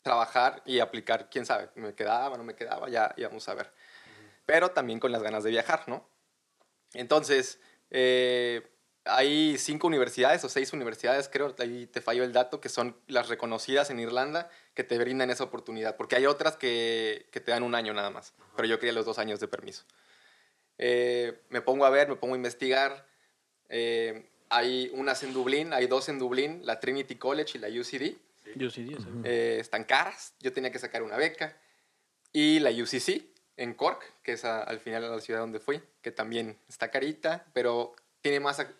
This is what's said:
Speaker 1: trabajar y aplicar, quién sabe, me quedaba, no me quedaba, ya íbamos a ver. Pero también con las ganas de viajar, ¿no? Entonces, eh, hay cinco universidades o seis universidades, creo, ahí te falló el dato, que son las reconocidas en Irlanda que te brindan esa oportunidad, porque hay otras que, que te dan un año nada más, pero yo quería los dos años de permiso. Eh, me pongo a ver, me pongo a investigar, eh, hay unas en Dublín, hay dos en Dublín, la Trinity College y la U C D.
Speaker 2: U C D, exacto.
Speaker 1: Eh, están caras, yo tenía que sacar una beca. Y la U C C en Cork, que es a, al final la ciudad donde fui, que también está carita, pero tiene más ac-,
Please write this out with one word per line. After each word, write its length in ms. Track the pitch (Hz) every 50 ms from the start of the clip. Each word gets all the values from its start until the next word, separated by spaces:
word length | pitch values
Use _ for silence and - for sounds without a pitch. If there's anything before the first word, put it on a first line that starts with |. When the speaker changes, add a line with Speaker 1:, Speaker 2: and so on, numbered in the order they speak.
Speaker 1:
trabajar 600 | - 131 120 120 113 - - 123 123 139 - - -
y 140 | 135 127 120
aplicar, 500 | 117 - - 113 - - 113 110 - -
quién 160 | - 131 117
sabe, 220 | - 120 101 90 - -
me 180 | - 110 104 -
quedaba, 440 | - 107 104 117 120 135 139 127
no 80 | 117 113
me 100 | 117 -
quedaba, 320 | - 117 113 - - 127
ya 260 | 127 117 113 107 - -
íbamos 320 | - 120 107 110 110 - 95
a 60 | 101
ver. 180 | - - - _ _ - - - - - - - - - - - _ _
Pero 260 | - 156 170 180 180
también 300 | 180 151 127 120 110 113
con 100 | - 127
las 120 | 120 113 107
ganas 200 | 107 110 107 104
de 60 | 110
viajar, 340 | 113 113 117 - 160 - -
¿no? 200 | 120 120 - - _ _ _ _ _ _ _ _ _ _ _ _ _ _ _ _ _ -
Entonces, 680 | 123 123 120 151 156 - - 139 131 127 - - - _ _ _ _ _ _
eh, 760 | - 131 127 127 127 127 127 123 123 123 123 120 117 113 - - _ _ _ _ _ _ -
hay 540 | 90 110 131 135 143 147 156 156 151 143
cinco 300 | 127 - 156 151 147 170
universidades 560 | 170 156 135 123 120 - 120 123 139 170 175 -
o 60 | -
seis 220 | - 139 135 -
universidades, 580 | 165 143 123 113 110 - - 120 135 143 139 -
creo, 240 | - 135 147 135 123 -
ahí 260 | 123 117 120 123 120
te 140 | - - 123
falló 220 | - 123 120 123 127
el 80 | 123
dato, 300 | 117 123 123 - 151 147
que 80 | - -
son 260 | - 123 120 123 - - _
las 200 | - 131 120 117
reconocidas 640 | 113 117 - 120 117 113 110 - 131 135 143 143 143
en 100 | 131 117
Irlanda 500 | 117 117 120 127 135 147 156 170 170 - - - _ _ _
que 100 | - 123
te 140 | - 120
brindan 320 | 117 120 127 127 131 127 123
esa 140 | 123 135 131
oportunidad, 520 | 123 120 113 - 120 113 110 110 110 -
porque 200 | - 107 - 127
hay 100 | 127 135
otras 320 | 143 147 143 - 156 -
que, 680 | - 135 120 120 117 117 117 113 113 110 110 107 - - _
que 80 | - -
te 120 | - 117
dan 120 | 117 117 123
un 120 | 120 120
año 180 | 117 113 107 107
nada 160 | 101 101 101
más, 240 | 98 - - - - _ - _ -
pero 120 | - 113
yo 120 | 113 113 110
quería 140 | 120 120 117
los 120 | 113 110
dos 140 | 113 107 120
años 200 | 107 110 104 101
de 80 | 107
permiso. 360 | 101 104 - 104 101 - - - _ _ _ _ _ _ _ _ _ _ _ _ _ _ _ _ _ _
Eh, 640 | - 123 123 123 120 123 123 120 123 120 117 117 - _ -
me 120 | 127 120
pongo 240 | - 127 135 139 139
a 40 | 131
ver, 200 | 135 143 143 143
me 60 | 127
pongo 180 | - - 127 127
a 40 |
investigar, 680 | 127 123 120 120 - 135 127 131 135 139 139 139 139 - _ _ _ _ _ _ _ _ _ _ _ _ -
eh, 600 | - 117 117 117 117 113 113 113 110 113 - _ _ _ _ -
hay 420 | 117 120 120 127 127 127 127 123 127
unas 300 | 131 135 139 127 - 143
en 100 | 131 131
Dublín, 400 | 131 123 131 139 147 160 165 147
hay 140 | 127 127
dos 220 | 123 127 135 - 160
en 100 | 143 135
Dublín, 420 | 127 123 131 131 143 151 165 175 -
la 140 | 117 110 -
Trinity 360 | - 131 135 139 131 135 120
College 420 | - - 131 143 156 151 - -
y 40 | 120
la 60 | 107 107
U 140 | 113 120 120
C 160 | - 143 123
D. 180 | 143 190 - - _ _ _ _ _ - - 135 131
Speaker 2:
U 60 | 120
C 140 | - 120 117
D, 100 | 131 151
exacto. 280 | 131 104 87 120 117 113
Speaker 1:
Eh, 340 | 120 120 117 117 117 113 113
están 260 | 113 - - 110 110
caras, 480 | - 131 143 175 190 - - - - - _
yo 140 | 127 131 131
tenía 180 | 139 131 123
que 80 | 117 123
sacar 220 | 127 - - 117 113
una 140 | 107 104
beca. 400 | 127 156 160 160 - 160 156 - _ _ _ _ _ _ _ _ _ _ _ _ _ _ _
Y 280 | - 151 151 151 156 156
la 100 | 147 123
U 140 | 117 120 117
C 140 | - 139 123
C 280 | - 185 208 311 - - _ _ _ _ _
en 160 | - 123 120 117
Cork, 300 | - 143 180 180 - - - - _
que 120 | - 131 117
es 100 | 117 123
a, 180 | 117 113 110
al 180 | - - 113 107
final 300 | - 117 113 117 117 117
la 120 | 117 110
ciudad 180 | - - 113 113
donde 200 | 113 113 110 107
fui, 220 | - 139 147 160 - _ _ _
que 100 | - 117
también 480 | - - 117 110 117 117 113 110 107 - _
está 240 | - - - 117 113
carita, 540 | - 135 135 151 151 - - 160 170 170 - _ -
pero 420 | 127 123 120 117 120 117 - - - _ _ _ _
tiene 180 | - 143 143 139
más 200 | 143 143 139 156
ac-, 160 | 139 - -